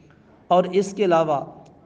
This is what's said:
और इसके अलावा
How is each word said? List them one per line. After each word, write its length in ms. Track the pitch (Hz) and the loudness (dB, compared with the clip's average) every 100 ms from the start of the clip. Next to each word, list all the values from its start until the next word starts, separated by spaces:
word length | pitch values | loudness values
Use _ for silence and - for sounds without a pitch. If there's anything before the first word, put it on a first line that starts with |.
| - _ _ _ - | -20 _ _ _ 0
और 260 | 180 180 185 | 0 2 0
इसके 280 | 196 196 | -2 -2
अलावा 420 | 196 165 160 139 - - - - | 2 2 2 -4 -6 -16 -20 -20